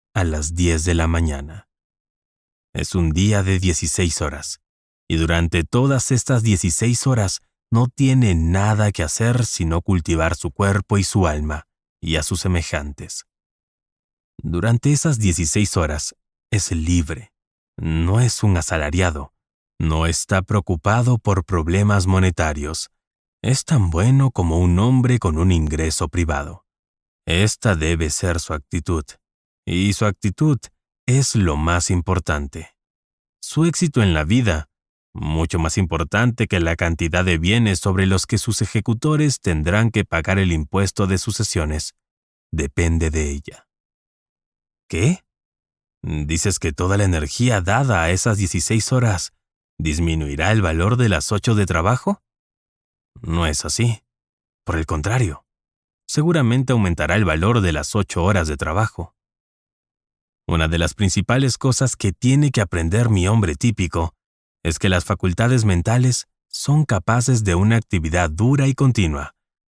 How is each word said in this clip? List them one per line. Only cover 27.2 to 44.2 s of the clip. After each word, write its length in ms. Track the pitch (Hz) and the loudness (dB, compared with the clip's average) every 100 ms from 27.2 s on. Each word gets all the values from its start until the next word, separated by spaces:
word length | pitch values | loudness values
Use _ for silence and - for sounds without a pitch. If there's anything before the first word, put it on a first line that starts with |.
| - | -2
Esta 480 | 82 107 - 113 87 | 0 0 0 0 0
debe 340 | 78 82 78 | 0 0 -2
ser 300 | - 95 82 | -2 -2 -4
su 140 | - | -4
actitud, 500 | 76 - 90 - 82 - - _ _ _ _ | -8 -6 -6 -4 -4 -6 -14 _ _ _ _
y 300 | - 90 101 | -6 -2 0
su 120 | 101 104 | 0 -2
actitud 520 | 95 104 - 156 135 - _ _ _ - | -2 -4 0 0 0 -4 _ _ _ -2
es 300 | 131 131 113 | 0 2 0
lo 200 | 90 73 | 0 0
más 360 | 80 87 - | 0 0 0
importante. 840 | 92 80 87 - 76 71 82 78 _ _ _ _ _ _ _ | -2 0 -2 -2 -4 -6 -12 -18 _ _ _ _ _ _ _
Su 260 | - - 165 | -8 0 0
éxito 360 | - 170 135 | 0 0 2
en 140 | 101 78 | 2 2
la 80 | |
vida, 460 | 76 123 113 78 76 _ _ _ _ | 2 2 2 0 -4 _ _ _ _
mucho 460 | - 76 78 82 90 | -10 -4 -2 -2 -2
más 180 | 82 104 | -2 0
importante 680 | 87 80 82 104 123 117 110 | -2 -2 -2 0 0 0 -2
que 120 | 95 | 0
la 160 | 82 85 | 0 0
cantidad 480 | 87 82 85 87 | -2 -2 -2 0
de 140 | 92 82 | 0 0
bienes 420 | 87 117 110 95 | 2 2 2 0
sobre 280 | 104 92 95 | 0 0 2
los 180 | 92 - | 0 0
que 140 | 110 | -4
sus 220 | - 107 | -2 -2
ejecutores 760 | 107 113 101 117 151 151 151 - | -2 -2 -2 -2 0 0 0 0
tendrán 520 | - 80 76 101 113 | -2 -2 0 0 0
que 120 | 107 | 0
pagar 360 | 95 82 82 95 | -2 -2 0 0
el 120 | 95 | 2
impuesto 540 | 80 76 95 98 - 95 | 0 -2 -2 -2 0 0
de 140 | 95 | -2
sucesiones, 760 | - - 104 95 76 78 - - _ _ _ _ _ | -2 -4 -4 -2 -4 -4 -8 -14 _ _ _ _ _
depende 600 | 80 69 - 85 82 80 | -6 -4 -2 0 2 0
de 180 | 78 73 | -2 -4
ella. 380 | 71 - - _ _ _ _ _ _ | -6 -10 -18 _ _ _ _ _ _